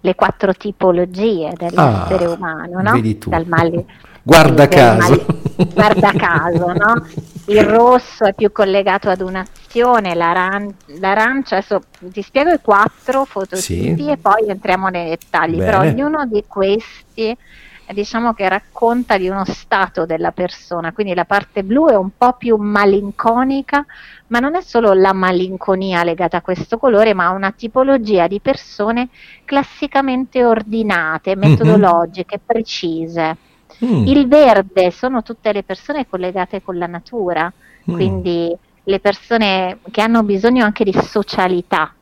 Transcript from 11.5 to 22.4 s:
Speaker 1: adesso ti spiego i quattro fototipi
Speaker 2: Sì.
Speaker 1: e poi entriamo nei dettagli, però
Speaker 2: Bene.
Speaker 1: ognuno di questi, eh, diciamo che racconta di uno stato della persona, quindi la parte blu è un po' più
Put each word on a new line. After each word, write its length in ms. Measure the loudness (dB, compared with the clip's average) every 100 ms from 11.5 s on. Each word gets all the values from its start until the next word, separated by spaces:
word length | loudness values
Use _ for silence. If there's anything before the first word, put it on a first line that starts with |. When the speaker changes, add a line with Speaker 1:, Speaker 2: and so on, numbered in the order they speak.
| -4
Speaker 1:
adesso 240 | -2 -6 _ _
ti 220 | -14 -12
spiego 300 | -4 0 2
i 80 | 0
quattro 640 | 2 2 2 _ -4 -2 -2
fototipi 760 | -6 -8 -8 -6 -4 -2 -2
Speaker 2:
Sì. 40 | -2
Speaker 1:
e 80 | -2
poi 300 | 0 0 0
entriamo 420 | -4 -4 -2 -2
nei 200 | -4 -6
dettagli, 480 | -8 -4 -2 -2 -2
però 220 | 0 2
Speaker 2:
Bene. 120 | 2
Speaker 1:
ognuno 340 | 0 -2 -4 -2
di 160 | -4 -6
questi, 880 | -4 -2 -2 -4 -20 _ -6 -6 -6 _ -20 -20 -20 -12
eh, 80 |
diciamo 400 | -8 -6 -2 -4
che 140 | -2 -2
racconta 680 | -2 _ -2 0 0 0 -2
di 100 | 0
uno 160 | -4
stato 640 | -6 -8 -4 -2 -2 -4 -4
della 260 | -2 -4
persona, 600 | -4 -8 -8 -10 -8 -8
quindi 200 | -6 -4 -4
la 100 | 0
parte 380 | -2 -2 -8
blu 240 | -2 2 4
è 60 | 2
un 140 | 0 _
po' 180 | 0
più 220 | 0